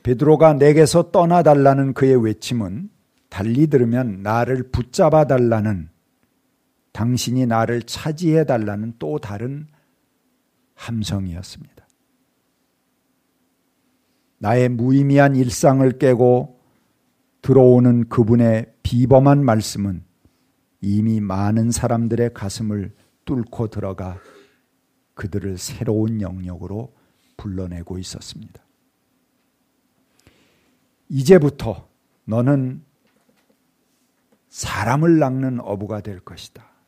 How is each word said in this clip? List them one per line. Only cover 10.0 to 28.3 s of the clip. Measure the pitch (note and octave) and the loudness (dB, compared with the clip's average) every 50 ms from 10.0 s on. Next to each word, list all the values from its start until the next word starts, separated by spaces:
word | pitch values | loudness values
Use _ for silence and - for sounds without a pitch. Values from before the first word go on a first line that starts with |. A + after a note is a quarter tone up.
| _ _ _ _ _ _ _ _ _ _ _ _ _ _ _ | _ _ _ _ _ _ _ _ _ _ _ _ _ _ _
함성이었습니다. | _ - - A#2 A2+ G#2 - G#2 G2 F#2+ F#2 E2 F2+ F#2 - - - - _ _ - _ _ _ _ _ _ _ _ _ _ _ _ _ _ _ _ _ _ _ _ _ _ _ _ _ _ _ _ _ _ _ _ _ _ _ _ _ _ _ _ _ _ _ _ _ _ _ _ _ _ _ _ | _ -12 -8 -6 -6 -6 -6 -6 -6 -6 -8 -10 -12 -14 -16 -20 -20 -20 _ _ -20 _ _ _ _ _ _ _ _ _ _ _ _ _ _ _ _ _ _ _ _ _ _ _ _ _ _ _ _ _ _ _ _ _ _ _ _ _ _ _ _ _ _ _ _ _ _ _ _ _ _ _ _
나의 | G#2 G2+ A#2 B2+ B2 B2 | -2 0 2 2 2 0
무의미한 | B2 A2+ A#2 B2+ C3 C#3 C#3 C#3 C#3 C#3+ C#3+ C#3 C3+ | 0 -2 0 2 2 2 2 4 4 4 4 4 2
일상을 | B2+ B2+ B2 - - - D3 C3 C3+ C3+ C3 B2+ | 0 -2 -2 -2 2 2 2 4 4 2 0 0
깨고 | - D3 C3 B2+ A2+ B2 B2 B2 B2 C#3 - _ _ _ _ _ _ _ _ _ _ _ _ _ _ _ _ _ _ | 2 2 2 2 4 4 4 2 2 -2 -6 _ _ _ _ _ _ _ _ _ _ _ _ _ _ _ _ _ _
들어오는 | - - C3 C3+ B2+ B2+ B2 B2 B2 B2 A#2+ A#2+ A#2 A#2 | -2 2 4 6 8 8 6 6 4 4 2 2 0 -2
그분의 | - B2+ A#2 G#2 A#2+ A#2+ A#2+ A2+ A2 A2 A#2+ - _ _ _ | 0 0 2 2 4 2 4 2 2 0 -4 -8 _ _ _
비범한 | - B2+ A#2+ C3 A#2+ C3+ C3 C3+ C#3+ C#3+ C#3+ C#3+ | -4 -2 -2 2 4 4 6 6 6 4 4 2
말씀은 | B2+ A2 A2 G2+ - - - G2+ G2 F#2 E2 D#2+ _ _ _ _ _ _ _ _ _ _ _ _ _ _ _ | 0 0 0 -2 -6 -8 -6 -6 -6 -6 -8 -12 _ _ _ _ _ _ _ _ _ _ _ _ _ _ _
이미 | - G2 G2+ G#2 G#2+ A2+ A2 A2 | -4 -2 -2 0 0 0 -2 -2
많은 | G#2 G2 F#2 F#2+ G2+ G#2 A2 A2+ A2+ A#2 | -2 -4 -4 -2 -2 0 0 0 0 -2
사람들의 | A#2 - B2 A#2 A#2 A2+ A#2 A2 A#2 A2+ A#2+ A#2+ A#2 | -2 -2 -2 -2 0 0 -2 -2 -2 -2 -2 -4 -4
가슴을 | - G#2 G2 - - A2 G#2+ G#2 G2+ F#2+ F#2+ - _ _ _ _ _ _ | -8 -12 -10 -10 -8 -8 -8 -6 -8 -10 -12 -14 _ _ _ _ _ _
뚫고 | - D3 B2+ A2+ - - - A#2 G#2 | -8 -6 -6 -6 -8 -8 -8 -8 -6
들어가 | - G#2+ G2 F#2+ F#2+ F#2 F#2+ F#2 F2+ F#2 _ - _ - _ _ _ _ _ _ _ _ _ _ _ _ _ _ _ | -6 -8 -10 -10 -10 -10 -12 -12 -14 -16 _ -20 _ -20 _ _ _ _ _ _ _ _ _ _ _ _ _ _ _
그들을 | - - F#2+ - G2+ F2+ G2 F#2 | -14 -12 -10 -8 -8 -8 -8 -12
새로운 | F2+ - - - - A#2+ A#2+ G#2+ A2 A2 A2+ A2+ G#2+ | -10 -14 -14 -12 -8 -6 -4 -2 -2 -2 -4 -4 -6
영역으로 | G2+ F2 F#2 F#2 F#2 F2+ F2+ E2+ F#2 F2+ G2 G#2+ - - _ _ _ _ _ _ _ _ _ | -8 -8 -10 -12 -12 -14 -14 -14 -14 -12 -12 -12 -14 -16 _ _ _ _ _ _ _ _ _
불러내고 | - - G#2+ F#2 F#2+ F#2 F2+ F2 E2+ F2 - F#2 F#2 | -16 -14 -12 -10 -10 -10 -10 -12 -14 -12 -12 -12 -12
있었습니다. | F#2 - - - - - | -12 -14 -16 -18 -18 -18